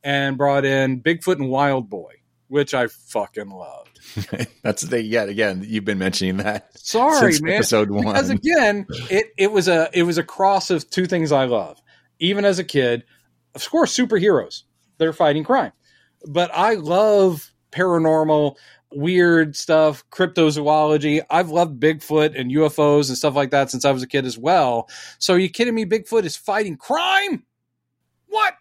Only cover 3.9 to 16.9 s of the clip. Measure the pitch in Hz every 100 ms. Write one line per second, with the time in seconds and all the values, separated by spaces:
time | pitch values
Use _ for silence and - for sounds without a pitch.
3.9 | _ - - 98 - 127 _ - 104 -
4.9 | 120 110 117 101 104 104 92 104 110 101
5.9 | 98 92 - 92 95 101 107 _ - -
6.9 | 220 269 302 240 151 160 202 214 - -
7.9 | 101 - - - 202 285 339 220 208 196
8.9 | 127 120 190 220 - 196 214 180 165 160
9.9 | 180 170 165 170 - 196 196 - 170 -
10.9 | - 180 180 160 143 131 117 80 - _
11.9 | _ _ _ 170 202 202 185 175 143 123
12.9 | 120 - _ _ _ _ 139 - 330 294
13.9 | - 247 214 202 156 87 - _ _ _
14.9 | _ 160 156 160 147 151 262 120 _ _
15.9 | _ _ _ - 151 175 165 208 214 151